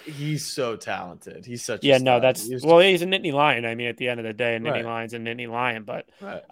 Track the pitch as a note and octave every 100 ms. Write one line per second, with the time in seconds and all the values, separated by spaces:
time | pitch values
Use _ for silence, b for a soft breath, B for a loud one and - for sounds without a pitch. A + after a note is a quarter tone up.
0 | - D3 D3 D3+ - - B2 G#2+ - F#2+
1 | F2+ E2+ - E2 G#2 A#2+ - G#2+ C#3 C3
2 | C3 B2 B2+ B2+ A2 B2+ D3 E3+ F#3+ F3+
3 | F3+ F#3+ E3+ C#3 D3 A#2+ A#2 A#2 A#2+ A2+
4 | B2 A#2+ A2+ G#2+ A#2+ A2+ A#2 A#2+ A#2 A#2
5 | A2+ A#2 A2+ A#2+ A#2+ A2+ B2 A2+ G#2 B2
6 | - _ G3 F2+ -